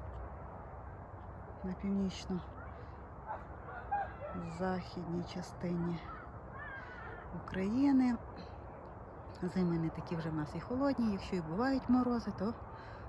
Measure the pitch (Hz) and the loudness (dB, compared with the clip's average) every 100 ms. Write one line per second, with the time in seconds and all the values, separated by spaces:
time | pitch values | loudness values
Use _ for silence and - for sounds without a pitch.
0 | - - - - - - - - - - | -6 -6 -8 -8 -8 -10 -10 -10 -10 -10
1 | - - - - - - 190 180 196 196 | -10 -10 -10 -8 -10 -4 -2 0 4 4
2 | 190 - - 180 - - - - - - | 4 0 -2 -2 -2 -8 -10 -10 -10 -10
3 | - - 855 906 - - - 719 831 807 | -10 -8 -6 -6 -6 -10 -8 -8 0 0
4 | 784 - 605 180 170 - 185 180 - 175 | 0 -4 -6 -4 -4 0 2 2 -2 -6
5 | 165 175 170 180 - - 175 175 175 165 | -2 0 0 -4 -6 -4 0 2 0 0
6 | - - - - - - - - - - | -4 -8 -10 -10 -10 -8 -8 -8 -10 -10
7 | - - - 170 - 185 190 247 285 262 | -10 -8 -8 -6 -4 0 2 6 8 8
8 | 254 233 - - - - - - - - | 8 4 -2 -10 -10 -10 -10 -10 -12 -12
9 | - - - - 180 185 175 165 160 - | -12 -12 -12 -4 0 4 6 6 4 0
10 | - 165 160 156 151 170 - 254 277 262 | -2 -2 0 0 0 -4 -2 4 4 6
11 | 226 190 - 180 156 180 262 269 - 247 | 4 2 0 0 0 2 4 4 6 6
12 | 247 240 214 - 196 - - - - - | 6 4 0 0 0 0 -6 -10 -10 -10